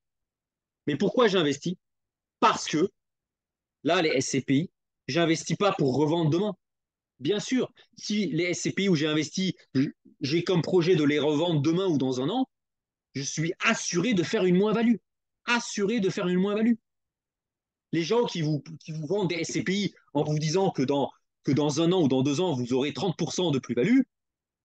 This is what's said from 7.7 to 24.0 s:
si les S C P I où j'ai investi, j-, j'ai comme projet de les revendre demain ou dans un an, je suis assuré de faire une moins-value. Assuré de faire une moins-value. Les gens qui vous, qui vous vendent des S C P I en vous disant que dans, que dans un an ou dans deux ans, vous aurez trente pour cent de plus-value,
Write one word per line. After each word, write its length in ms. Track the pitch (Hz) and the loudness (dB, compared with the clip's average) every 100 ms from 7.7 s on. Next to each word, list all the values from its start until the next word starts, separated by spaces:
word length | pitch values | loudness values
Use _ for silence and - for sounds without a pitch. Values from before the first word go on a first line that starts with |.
| _ _ - | _ _ -14
si 300 | - 214 175 | -6 -2 -2
les 180 | 156 180 | -2 -2
S 160 | 165 | -2
C 100 | 165 | -4
P 120 | - | -2
I 60 | 196 | 2
où 60 | 160 | 2
j'ai 120 | 156 | 2
investi, 480 | 151 147 - 185 - _ | 0 -2 -4 -4 -4 _
j-, 180 | 131 147 - - - | -2 -2 -4 -20 -8
j'ai 220 | 127 170 | -2 -2
comme 180 | 175 180 | 0 0
projet 340 | - 185 165 175 | 2 2 4 4
de 80 | |
les 160 | 143 147 | 2 2
revendre 420 | 143 147 175 151 | 2 0 0 0
demain 260 | 147 170 190 | 2 0 0
ou 100 | 143 | 0
dans 240 | 131 127 | 0 -2
un 80 | 139 | -2
an, 200 | 240 262 _ _ _ _ _ _ | -2 -4 _ _ _ _ _ _
je 80 | 135 | -10
suis 320 | 139 - 165 - | -8 -4 -4 -2
assuré 500 | 220 220 - 170 220 | -2 -2 -2 -2 0
de 100 | 196 | 0
faire 220 | 160 220 185 | 0 0 2
une 120 | 180 | 2
moins-value. 380 | 214 214 233 220 _ _ _ _ - | 2 2 2 0 _ _ _ _ -2
Assuré 540 | 240 - - 196 240 | -2 -2 -4 -2 0
de 100 | 190 | 0
faire 180 | 208 180 | -2 0
une 120 | 180 | 0
moins-value. 340 | 196 208 226 233 _ _ _ _ _ _ _ _ _ _ _ | 0 0 0 0 _ _ _ _ _ _ _ _ _ _ _
Les 120 | 160 | -6
gens 220 | 165 233 220 | 0 0 0
qui 160 | 175 | -2
vous, 200 | 156 147 - 156 | -2 -2 -6 -18
qui 80 | - | -14
vous 160 | 160 147 | -10 -4
vendent 220 | 202 175 | -2 -2
des 60 | 175 | -2
S 180 | - | -4
C 100 | 160 | -4
P 100 | 113 | -2
I 200 | 196 196 - _ | -2 -4 -6 _
en 100 | 143 | -4
vous 160 | 151 151 | -2 -2
disant 320 | 156 180 190 | 0 0 0
que 120 | - | 0
dans, 260 | 131 143 - - _ _ | 0 0 -2 -6 _ _
que 80 | - | -2
dans 280 | 147 147 139 | 0 2 2
un 100 | 170 | 2
an 80 | 185 | 4
ou 60 | 139 | 2
dans 160 | 131 | 2
deux 180 | 135 139 | 0 0
ans, 120 | 185 | 0
vous 200 | 127 120 | -2 -2
aurez 200 | 131 147 | -2 -2
trente 240 | - 196 - | -4 -4 -2
pour 140 | 170 | -4
cent 200 | - 180 | -2 0
de 80 | 135 | -2
plus-value, 420 | - - 175 262 | -2 0 4 4